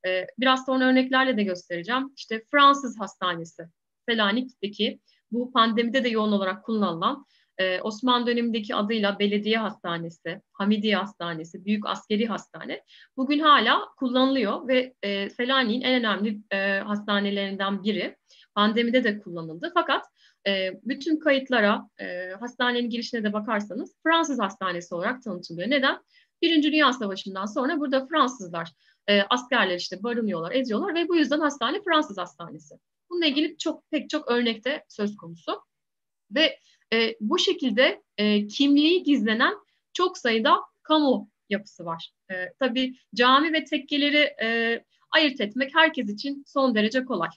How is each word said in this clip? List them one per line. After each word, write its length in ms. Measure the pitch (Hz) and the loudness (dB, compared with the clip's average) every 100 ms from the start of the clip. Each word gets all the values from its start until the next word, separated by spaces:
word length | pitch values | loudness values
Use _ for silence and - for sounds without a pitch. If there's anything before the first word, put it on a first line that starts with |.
| 190 | -2
E, 200 | 185 180 - | -4 -4 0
biraz 260 | 262 262 | 2 2
sonra 200 | 262 262 | 0 2
örneklerle 520 | 254 254 262 262 262 214 | 4 4 4 2 2 2
de 60 | |
göstereceğim. 680 | 196 180 - 170 180 254 269 - | 0 -2 -6 -8 -4 -4 -4 -12
İşte 280 | - 220 _ | -8 -8 _
Fransız 500 | 285 277 277 254 214 | 6 6 6 -2 -8
Hastanesi, 640 | 190 - 185 170 165 - 170 _ _ _ - | -10 -6 -6 -4 -8 -14 -20 _ _ _ -4
Selanik'teki 920 | 226 202 226 254 _ 208 208 226 - _ _ _ | 0 2 2 -4 _ -10 -4 -4 -4 _ _ _
bu 220 | 233 254 | -4 -2
pandemide 520 | - 226 220 233 262 | 2 2 2 0 0
de 40 | 240 | 0
yoğun 240 | 220 214 | 0 2
olarak 320 | 202 190 202 | 2 0 -4
kullanılan, 640 | - 220 190 165 202 285 - _ _ - | -4 -2 0 0 -2 -2 -12 _ _ -4
e, 220 | 185 180 | -2 -2
Osmanlı 460 | 220 214 254 247 240 | -4 -4 0 0 2
dönemindeki 480 | 240 233 226 208 | 0 0 -4 -4
adıyla 440 | - 208 226 202 202 | -4 -2 0 0 0
Belediye 400 | 202 208 208 226 | 0 0 0 -2
Hastanesi, 840 | 214 - 175 170 170 170 165 196 _ | -2 -6 -6 -6 -8 -10 -12 -12 _
Hamidiye 440 | - 196 214 214 190 | -4 0 2 2 0
Hastanesi, 680 | 202 - 170 160 165 185 | -2 -8 -8 -8 -10 -12
Büyük 220 | 190 214 208 | -4 -2 -2
Askeri 400 | 202 _ 208 226 | -6 _ -2 0
Hastane 560 | 185 - 160 - 349 _ - - - | -4 -8 -14 -12 -12 _ -20 -14 -6
bugün 220 | 269 294 | -2 2
hala 500 | 311 269 220 330 - _ | 6 6 6 2 -2 _
kullanılıyor 720 | 262 254 262 269 202 285 269 | 0 2 4 2 0 -4 0
ve, 260 | 254 254 _ | 0 0 _
e, 280 | 202 196 196 | -4 -4 -6
Selanik'in 500 | - 247 269 240 247 | -4 0 2 2 0
en 200 | 254 254 | 2 2
önemli, 400 | 226 185 214 208 - | 2 0 -2 -4 -4
e, 280 | 196 196 196 | -2 0 -2
hastanelerinden 1040 | 208 208 208 202 202 202 196 196 196 196 | -2 -6 0 0 0 -2 -4 -2 -2 -2
biri. 340 | 202 185 262 - _ _ _ | -2 -2 -6 -10 _ _ _
Pandemide 500 | 208 208 226 240 254 | 2 2 2 2 2
de 140 | 233 208 | 2 -2
kullanıldı. 520 | 185 170 165 160 330 | -8 -10 -10 -8 -2
Fakat, 300 | 339 330 285 - _ _ _ 196 | -2 0 -4 -6 _ _ _ -2
e, 240 | 196 190 185 | -2 -2 -6
bütün 340 | 226 277 339 311 | -8 -6 -2 0
kayıtlara, 720 | 311 269 269 247 202 240 - - | 2 2 2 2 4 2 -4 -12
e, 300 | 190 180 185 196 | -10 -8 -10 -10
hastanenin 500 | 233 240 247 240 240 | -12 -2 -2 0 -2
girişine 340 | 233 226 233 | -4 -6 -4
de 80 | 208 | -2
bakarsanız 600 | 208 214 208 208 233 381 _ | -4 -2 -4 -4 -10 -10 _
Fransız 360 | 320 330 311 247 | _ -2 0 -2
Hastanesi 560 | 196 - 190 175 175 | -4 -4 -6 -6 -6
olarak 280 | 175 196 254 | -4 -4 -6
tanıtılıyor. 480 | 220 196 - 165 202 | -8 -10 -10 -8 0
Neden? 280 | 285 269 349 _ _ _ _ | 2 2 -2 _ _ _ _
Birinci 300 | 339 330 294 | 2 4 4
Dünya 200 | 311 277 | 4 2
Savaşı'ndan 540 | 254 208 196 208 190 208 | 2 -4 -6 -8 -8 -6
sonra 340 | 214 262 330 | -2 -2 -2
burada 260 | 285 262 262 | 0 -2 0
Fransızlar, 680 | 320 240 - 180 170 170 _ _ _ - | 2 2 0 -10 -8 -8 _ _ _ 2
e, 140 | 202 | 2
askerler 540 | 196 254 254 247 190 180 | 4 -2 0 0 2 0
işte 260 | - 185 | -6 -8
barınıyorlar, 500 | 233 233 220 170 165 | -4 -2 -2 -4 -2
ediyorlar 420 | 262 262 214 370 | -2 0 -2 -2
ve 140 | 330 339 | -2 0
bu 80 | 339 | 2
yüzden 240 | 285 302 | 2 2
hastane 420 | 302 277 233 381 | 0 -2 -4 -4
Fransız 360 | 381 311 294 196 | 0 0 0 -6
Hastanesi. 560 | 175 _ 170 - - - _ _ _ | -10 _ -16 -16 -20 -20 _ _ _
Bununla 160 | 349 320 | -2 0
ilgili 320 | 277 311 - | 0 -2 -4
çok, 320 | 330 311 _ | -6 -6 _
pek 200 | 302 - | -6 -4
çok 200 | 302 302 | -6 -2
örnekte 540 | 240 240 214 254 294 _ | 0 0 -2 -6 -6 _
söz 280 | - 208 208 | -6 -6 -6
konusu. 460 | 170 170 - 427 _ _ _ _ _ _ _ | -16 -12 -8 -8 _ _ _ _ _ _ _
Ve, 280 | 226 311 - _ _ _ | 0 0 0 _ _ _
e, 220 | 226 226 220 | 0 0 -2
bu 180 | 214 349 | -2 2
şekilde, 640 | 427 - 262 208 294 403 _ - | 2 0 0 4 2 2 _ -2
e, 280 | 208 208 208 | 2 2 0
kimliği 560 | - 277 285 311 359 | 0 4 6 6 4
gizlenen 520 | 294 269 214 220 294 415 _ _ _ | 2 2 2 2 0 0 _ _ _
çok 260 | - 359 - | -2 -2 0
sayıda 420 | 247 226 247 - - _ | 0 2 4 2 0 _
kamu 480 | - 311 285 208 - _ _ | 0 4 4 2 -2 _ _
yapısı 360 | 202 - - | -6 -6 -12
var. 280 | 170 170 - _ _ | -8 -8 -10 _ _
E, 40 | 185 180 _ | -8 -8 _
tabii 380 | 262 247 262 254 _ | -2 0 -4 -6 _
cami 380 | 202 247 262 320 | 2 4 6 4
ve 120 | 311 | 0
tekkeleri, 720 | 311 294 - 294 285 294 294 - | -2 -6 -2 0 2 4 2 0
e, 380 | 226 233 226 233 _ _ _ | -2 0 0 -2 _ _ _
ayırt 300 | 320 302 254 | 2 2 0
etmek 340 | 208 254 269 | -6 -2 0
herkes 340 | 330 320 311 208 | 4 4 2 -6
için 360 | 208 277 285 - | -6 -8 -8 -6
son 280 | 285 269 | 0 2
derece 300 | 214 214 254 | 2 2 0
kolay. 260 | 254 208 165 | -2 -4 -4